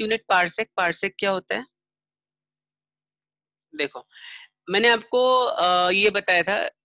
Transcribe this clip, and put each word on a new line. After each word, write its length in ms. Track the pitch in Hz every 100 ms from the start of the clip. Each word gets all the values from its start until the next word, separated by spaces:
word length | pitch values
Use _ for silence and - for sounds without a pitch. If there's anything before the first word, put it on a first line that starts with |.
unit 180 | 214 220 -
parsec? 340 | 185 175 - 220 -
parsec 300 | 175 170 196 -
क्या 100 | 202
होता 260 | 190 - 208
है? 80 | 262 _ _ _ _ _ _ _ _ _ _ _ _ _ _ _ _ _ _ _ _ 151
देखो, 320 | 143 123 - - - - - _ -
मैंने 200 | 196 240
आपको, 500 | 233 226 247 254 254
अ, 520 | 247 - 180 180 180
ये 180 | 196 208
बताया 340 | 202 190 180
था, 260 | 170 202 - -